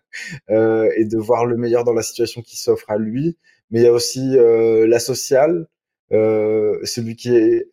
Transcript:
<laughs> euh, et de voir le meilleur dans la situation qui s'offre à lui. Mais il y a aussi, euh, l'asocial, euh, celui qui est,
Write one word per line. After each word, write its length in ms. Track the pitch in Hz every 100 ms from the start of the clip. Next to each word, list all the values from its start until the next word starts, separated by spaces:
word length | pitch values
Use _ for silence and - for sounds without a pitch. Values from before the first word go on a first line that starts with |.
| _ -
<laughs> 300 | - 156 -
euh, 400 | 110 113 110 107 110
et 80 |
de 140 | 110 110
voir 260 | 107 117 120
le 100 | 117
meilleur 280 | 120 120
dans 80 | 120
la 80 | 110
situation 380 | 107 - 117 120
qui 140 | - -
s'offre 340 | - 110 -
à 80 | 107
lui. 380 | 110 123 165 - _ _ -
Mais 100 | 113
il 40 |
y 20 | 120
a 40 |
aussi, 460 | 120 120 131 131 131
euh, 480 | 117 113 113 110 113
l'asocial, 800 | 117 - 123 - 131 156 170 160 _ _ _ -
euh, 640 | 107 110 110 107 110 107 98
celui 320 | 101 - 113 113
qui 180 | 120 120
est, 300 | 113 117 -